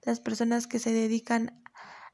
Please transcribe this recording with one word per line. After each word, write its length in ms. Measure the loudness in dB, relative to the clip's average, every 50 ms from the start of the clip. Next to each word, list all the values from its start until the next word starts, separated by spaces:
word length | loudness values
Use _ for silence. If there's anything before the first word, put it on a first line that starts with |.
| -2
las 160 | -2 -2 -2
personas 480 | -2 -4 -2 0 2 2 2 2 0 -2
que 120 | -2 -2
se 120 | 0 2
dedican 720 | 2 2 4 2 2 0 0 0 0 0 0 -2 -4 -10 _ -20 -20 -20 -20 -18 -18 -20 -20 -20